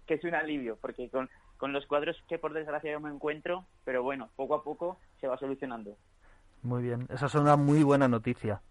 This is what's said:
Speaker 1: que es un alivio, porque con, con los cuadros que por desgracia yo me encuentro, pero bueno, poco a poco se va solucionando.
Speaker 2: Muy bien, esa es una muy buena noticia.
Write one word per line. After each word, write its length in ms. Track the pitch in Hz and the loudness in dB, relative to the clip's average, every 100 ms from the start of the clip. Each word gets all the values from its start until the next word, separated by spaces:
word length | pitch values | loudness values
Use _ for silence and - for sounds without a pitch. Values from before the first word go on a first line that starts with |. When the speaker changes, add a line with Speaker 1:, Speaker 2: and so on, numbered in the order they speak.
| - | -4
Speaker 1:
que 60 | 156 | -4
es 80 | |
un 120 | 170 165 | -2 -4
alivio, 420 | 156 147 120 110 | -2 -4 -6 -6
porque 280 | 123 117 123 | -8 -8 -6
con, 200 | 131 131 - _ - | -4 -6 -10 _ -8
con 160 | 135 | -4
los 120 | 139 - | -4 -2
cuadros 300 | 147 156 165 - | -2 -2 -6 -8
que 100 | 165 | -6
por 140 | 156 | -6
desgracia 380 | 156 151 151 156 | -6 -6 -6 -6
yo 80 | 151 | -6
me 100 | 151 | -8
encuentro, 560 | 143 151 151 175 180 185 _ | -6 -6 -4 -4 -6 -8 _
pero 200 | - 127 | -4 -2
bueno, 260 | 127 139 113 - | -2 -4 -8 -8
poco 200 | 135 151 | -2 -2
a 80 | |
poco 360 | 147 151 170 185 - _ | -2 -6 -8 -8 -18 _
se 80 | 135 | -6
va 100 | 135 | -4
solucionando. 600 | 135 139 135 117 104 104 _ _ - - _ _ | -6 -6 -8 -8 -12 -18 _ _ -20 -20 _ _
Speaker 2:
Muy 200 | 120 123 | -4 -2
bien, 240 | 120 120 127 | -2 -4 -6
esa 160 | 120 139 | -4 0
es 100 | 151 | 4
una 220 | 147 147 | 6 6
muy 260 | 143 147 | 8 6
buena 240 | 143 139 131 | 8 6 6
noticia. 540 | 117 120 123 113 101 - | 4 0 -2 -4 -4 -8